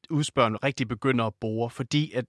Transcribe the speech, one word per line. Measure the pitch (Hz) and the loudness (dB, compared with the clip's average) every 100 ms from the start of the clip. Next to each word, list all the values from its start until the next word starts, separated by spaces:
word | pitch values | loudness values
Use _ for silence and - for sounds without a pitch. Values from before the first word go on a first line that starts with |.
| - | -4
udspørgen | 151 151 - 113 107 | -2 0 2 2 2
rigtig | 139 131 117 | -2 -2 -4
begynder | 117 135 123 | -2 0 2
at | 113 - | 0 -2
bore, | 110 110 117 | -4 -2 -4
fordi | - 123 147 151 | -6 -2 0 0
at | 123 | -2